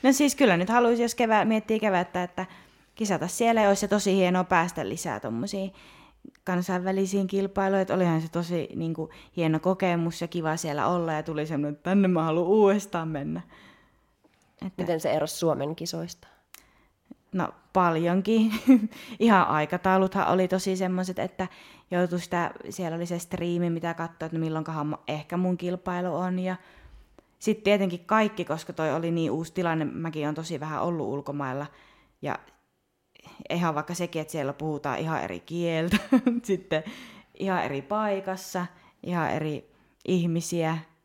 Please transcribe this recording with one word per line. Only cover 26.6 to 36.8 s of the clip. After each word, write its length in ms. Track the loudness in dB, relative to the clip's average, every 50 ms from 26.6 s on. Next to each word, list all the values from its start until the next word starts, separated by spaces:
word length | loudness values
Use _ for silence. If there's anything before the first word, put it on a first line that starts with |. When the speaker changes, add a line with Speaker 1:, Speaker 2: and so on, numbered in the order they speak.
| -10 -20 -20 -20 -20 -20 -20 -20 -20 _ _ -20 _ _ _ _
Speaker 1:
sit 240 | -2 -2 -2 2 4
tietenkin 420 | 2 4 4 4 0 -2 -4 -2
kaikki, 400 | 0 2 2 2 2 0 -4 -4
koska 280 | -4 -4 -6 -6 -10 -6
toi 200 | -2 -2 0 0
oli 180 | 0 0 0
niin 200 | 0 0 0 0
uusi 220 | -2 -2 -4 -6 -6
tilanne, 320 | -4 -2 0 0 0 -2
mäkin 400 | -4 -4 -6 -8 -6 -6 -4 -4
oon 100 | -4 -4
tosi 240 | -6 -6 -8 -8 -8
vähän 220 | -6 -6 -4 -2
ollut 260 | -2 -2 -2 -2 -4
ulkomailla. 580 | -4 -4 -6 -6 -6 -6 -6 -4 -4 -6 -6 -8 -10 -14 -20 -20 -20 _ _ _ _ _ _
Ja 180 | -8 -6 -6 -6 -10 -18 _ _ _ _ _ _ _ _ _ _ _ _ _ -20 _ -20 -20 -20 -8 -4
ihan 260 | -2 0 0 0 0
vaikka 180 | -2 -4 -4 -4
sekin, 280 | -4 -4 -4 -4 -6
että 100 | -6 -4
siellä 220 | -4 -4 -4 -4 -4
puhutaan 460 | -4 -4 -4 -4 -4 -4 -4 -4 -2
ihan 220 | -2 -2 -2 -2 -4
eri 160 | -4 -8 -10
kieltä, 580 | _ -8 -6 -2 -2 0 0 0 0 2 2 0 2 4 2 4 4
<laughs> 200 | 2 -2 -2 -2
sitten 400 | -2 -2 -2 -2 -2 -2 -2